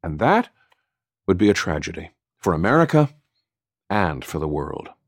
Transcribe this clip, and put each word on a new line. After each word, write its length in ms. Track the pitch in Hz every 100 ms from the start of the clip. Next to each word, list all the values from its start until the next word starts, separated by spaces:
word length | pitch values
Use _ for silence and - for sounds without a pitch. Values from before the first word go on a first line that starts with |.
And 160 | 85 76
that 300 | 123 214 233 _ _ _ _ _ _ _ -
would 100 | 90
be 120 | 104
a 40 |
tragedy 580 | 98 - 78 78 85 82 _ _ _
for 160 | 98
America 560 | 80 95 151 165 151 147 _ _ _ _ _ _ _ _
and 360 | 104 90 73 -
for 140 | 76
the 80 | 76
world. 420 | 73 69 - - _